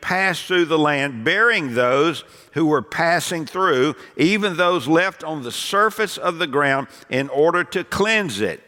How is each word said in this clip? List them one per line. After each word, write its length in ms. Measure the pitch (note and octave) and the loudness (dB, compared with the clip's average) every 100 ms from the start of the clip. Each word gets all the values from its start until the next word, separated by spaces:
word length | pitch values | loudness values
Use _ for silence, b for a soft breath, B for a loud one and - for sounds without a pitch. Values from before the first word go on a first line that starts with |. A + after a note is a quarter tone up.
pass 400 | - F#3 F#3+ E3+ | -2 0 0 -2
through 240 | - F3+ E3+ | -2 0 2
the 140 | D#3+ | 2
land, 460 | D3+ D3 C#3 B2 A2+ | 2 2 -2 -2 -2
bearing 480 | F#3 A3+ A3 D3 | 2 2 2 -2
those 500 | A#2 B2 C3 D#3+ C#3 - B B | 0 2 2 2 -2 -10 B B
who 120 | - D#3+ | -2 0
were 160 | D3 | 0
passing 640 | A2+ - E3+ E3+ - F3 D3 | -2 -2 0 0 -2 -6 -6
through, 480 | F#3 F#3+ C3+ C#3+ C#3+ B B | -2 2 2 2 -2 B B
even 380 | D3+ G#3 G3+ E3 | 2 2 0 0
those 300 | F3+ F3+ B2 | 0 0 2
left 360 | D#3+ F#3+ F#3 | 2 2 -4
on 200 | D#3 D#3 | -8 -8
the 80 | A#2+ | -8
surface 680 | - - G3 G#3+ G#3 G#3 - | -8 -4 0 0 0 -6 -2
of 220 | F3 E3 | -4 -2
the 80 | E3+ | -2
ground, 400 | C3+ C#3+ C3+ C3+ B B | 0 2 0 -2 B B
in 200 | B2+ C#3 | -4 -2
order 340 | C3+ D#3+ F3 | 2 2 2
to 200 | E3+ F#3 | -2 -4
cleanse 580 | E3+ - G3+ A3 F#3+ G2 | -6 -2 2 2 0 -2
it. 220 | G#2 D#2 | -4 -4